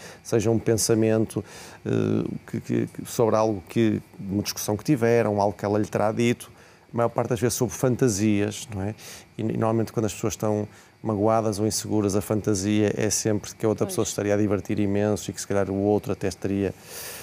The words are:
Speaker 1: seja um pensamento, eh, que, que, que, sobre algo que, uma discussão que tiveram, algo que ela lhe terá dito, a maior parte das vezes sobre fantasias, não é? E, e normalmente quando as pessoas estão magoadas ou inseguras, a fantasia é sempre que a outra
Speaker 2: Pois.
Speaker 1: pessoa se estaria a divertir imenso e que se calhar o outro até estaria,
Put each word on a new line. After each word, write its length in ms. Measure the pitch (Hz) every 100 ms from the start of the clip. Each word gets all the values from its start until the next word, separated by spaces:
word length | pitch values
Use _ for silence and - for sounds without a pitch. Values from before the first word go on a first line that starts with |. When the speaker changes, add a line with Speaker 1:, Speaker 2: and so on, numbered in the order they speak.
| - -
Speaker 1:
seja 260 | - 117 104
um 80 | 113
pensamento, 840 | - 113 - 110 110 110 107 110 - - - -
eh, 60 | 110 113 107 107 - - -
que, 140 | 113
que, 260 | - 117 117
que, 180 | -
sobre 300 | - - 113 110
algo 260 | 110 101 -
que, 320 | 117 110 104 - -
uma 240 | 98 98
discussão 340 | 101 - - 104
que 80 |
tiveram, 560 | - 143 117 117 107 104
algo 140 | 101 101
que 60 |
ela 140 | 101 104
lhe 80 | 104
terá 260 | 110 104
dito, 380 | 110 120 120 - - - - _
a 40 | 120
maior 120 | 117
parte 220 | - 113
das 100 | 120
vezes 180 | 123 -
sobre 160 | 117
fantasias, 960 | - 131 113 131 95 110 101 104 107 -
não 80 | 101
é? 140 | 98 110 - - - -
E, 60 |
e 20 |
normalmente 480 | 113 120 113 113 107
quando 140 | - 107
as 80 |
pessoas 200 | - 110
estão 340 | - 107 107 104 - - _
magoadas 560 | 110 104 107 113 110 98
ou 80 | 107
inseguras, 480 | - 104 107 101
a 60 | 101
fantasia 680 | - 107 107 101 98 107 101 -
é 140 | 107
sempre 420 | - 110 104 -
que 140 | - 110
a 20 |
outra 160 | 101
Speaker 2:
Pois. 80 | 104
Speaker 1:
pessoa 100 | 95
se 80 | 107
estaria 200 | - 101
a 40 | 101
divertir 420 | 104 101 - 104
imenso 520 | 101 101 107 104 -
e 40 |
que 60 | 98
se 60 | -
calhar 220 | 101 95
o 60 |
outro 380 | 98 101 104 -
até 160 | 98 101
estaria, 440 | - 98 98 95 - - - - -